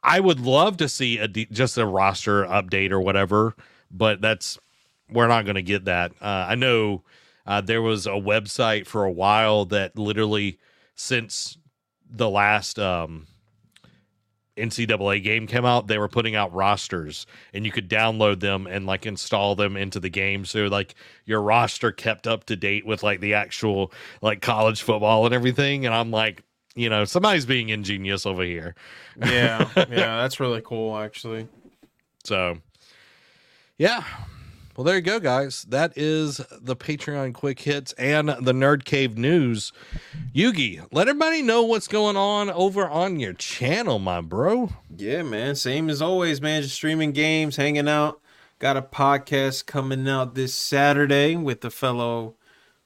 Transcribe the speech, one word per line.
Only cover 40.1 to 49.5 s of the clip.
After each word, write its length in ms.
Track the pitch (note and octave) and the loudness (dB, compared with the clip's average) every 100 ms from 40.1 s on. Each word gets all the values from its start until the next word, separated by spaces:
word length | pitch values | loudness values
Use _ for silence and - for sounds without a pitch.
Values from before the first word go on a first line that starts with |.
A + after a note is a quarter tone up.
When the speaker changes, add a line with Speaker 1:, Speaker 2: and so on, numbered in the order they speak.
| D3+ B2 C3+ | -12 -6 2
Speaker 1:
Yugi, 500 | A3 F#3+ A#2+ E2+ E2 | 2 2 -2 -4 -4
let 160 | C#3+ G#3+ | 2 2
everybody 340 | C#4+ D#4+ D#4+ | 2 2 2
know 220 | B3+ A#3 | 2 4
what's 240 | A3+ A3+ - | 4 2 0
going 300 | G#3+ G#3 G3 | 0 2 2
on 320 | G3+ G#3 G3+ | 2 0 -2
over 360 | E3+ F#3+ G3 F3+ | 0 0 2 -2
on 320 | D3+ F#3 E3+ | 0 0 -2
your 100 | A2 | -4
channel, 680 | F2 - - B2 F#3+ A#3 A2+ | -6 -10 -4 0 0 0 0
my 200 | F#2+ F2+ | 0 -4
bro. 520 | E2 F#2 D3 A#3 A#3 - - | -4 -2 0 2 -2 -6 -16
Speaker 2:
Yeah, 300 | - G2+ D3 | -12 -6 -4
man. 320 | D#3+ G#2+ B2+ C#3+ | -4 -4 -4 -4
Same 340 | B2 C#3 D#3+ | -2 -2 -2
as 120 | D3 | -2
always, 400 | D#3+ F#3 F3 C#3+ | 0 0 0 -2
man. 200 | D3+ D#3 | -2 -2
Just 140 | C#3+ - | -4 -4
streaming 380 | D#3 D#3+ D#3 | -2 0 0
games, 420 | C#3+ D#3 D#3 D#3 C#3 | 0 2 2 0 0
hanging 320 | C#3+ D3 C#3+ | 0 0 2
out. 320 | D3+ D3 - _ _ - _ | 2 0 -4 _ _ -20 _
Got 160 | C3 C3+ | 0 0
a 60 | |
podcast 840 | B2+ - C#3 C#3 C3+ C#3+ C3+ | -4 0 2 2 2 0 0